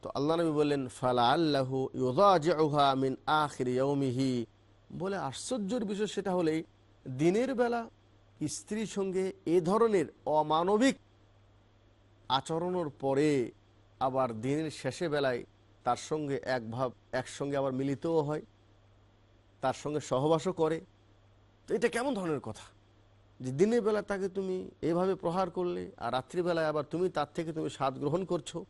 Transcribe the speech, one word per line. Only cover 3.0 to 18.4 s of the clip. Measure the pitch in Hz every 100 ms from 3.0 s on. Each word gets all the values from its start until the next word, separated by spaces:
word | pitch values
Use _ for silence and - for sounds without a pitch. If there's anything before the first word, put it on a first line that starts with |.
মিন | 135 131 - 156
আখিরি | 147 - 127 127
ইয়াউমিহি, | 135 143 139 123 135 127 113 _ _ - _ 147
বলে | 185 196 143
আশ্চর্যের | - - 254 196 247 196
বিষয় | 202 208 -
সেটা | 196 180
হলেই | 160 160 165 _ _ _ -
দিনের | 127 160 196 262 240
বেলা | 240 233 226 _ _ - _ - 151
স্ত্রীর | - - 214 214
সঙ্গে | - 196 185 190 - -
এ | 170
ধরনের | 170 214 226 202 151 - -
অমানবিক | 151 151 156 175 214 262 202 - _ - _ _ - _ _ _ _ _ _ -
আচরণের | 131 - 165 180 180 160
পরে | 139 135 135 151 143 113 - _ _ - -
আবার | 131 131 131 110
দিনের | 123 147 160
শেষে | - 135 123 175
বেলায় | 147 139 123 - _ _ _
তার | - 123 -
সঙ্গে | 156 147 135
এক | - 127 110
ভাব, | 117 131 - _
একসঙ্গে | 127 127 - 143 143
আবার | 139
মিলিতও | 127 139 139 165 165
হয়, | 143 151